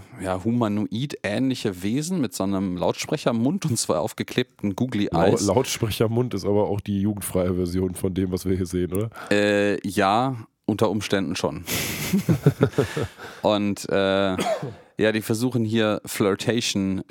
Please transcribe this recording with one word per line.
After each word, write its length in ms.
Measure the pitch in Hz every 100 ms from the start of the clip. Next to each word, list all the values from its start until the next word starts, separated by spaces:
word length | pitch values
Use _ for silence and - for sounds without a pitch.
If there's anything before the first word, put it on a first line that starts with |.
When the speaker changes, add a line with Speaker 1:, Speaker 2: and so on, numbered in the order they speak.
| 101 -
Speaker 1:
ja, 220 | 92 92
humanoid-ähnliche 1400 | 101 120 110 104 104 107 143 - 95 104 131 123 117 90
Wesen 380 | 98 127 156 185
mit 140 | 117
so 100 | -
einem 320 | 95 98 98 90
Lautsprechermund 880 | 85 - - 156 - 117 123 190 160
und 120 | 117
zwei 180 | - 85
aufgeklebten 800 | 90 - 107 - 123 - 101 98
Googly 320 | 123 104 101
Speaker 2:
Lau-, 120 | 82
Speaker 1:
Eyes. 220 | 87 113 101
Speaker 2:
Lautsprechermund 880 | 98 131 - 110 - 110 113 127
ist 100 | 104
aber 240 | 92 104 92
auch 120 | 98
die 200 | - 101
jugendfreie 540 | 98 101 - 92 92
Version 400 | 90 90 90 92
von 200 | 90 95
dem, 160 | 90 95
was 140 | 92 95
wir 100 | 92
hier 100 | 90
sehen, 260 | 90 87
oder? 180 | 92 110 - -
Speaker 1:
Äh, 520 | 104 104 104 101 98 98
ja, 480 | 92 98 107 131 123 - _ -
unter 220 | 104 107
Umständen 440 | 104 101 98 82
schon. 300 | 90 85 78 90
<laughs> 1700 | - - - - 196 - 151 - - 123 - 117 - 98 - - -
Und, 460 | 92 104 101 98 -
äh, 480 | 98 98 98 98 92 719 622 135 104 - -
ja, 140 | 107
die 80 | 110
versuchen 440 | - 110 127 120
hier 360 | 110 113 107 104 -
Flirtation, 960 | - 104 98 - 117 - 101 95 95 -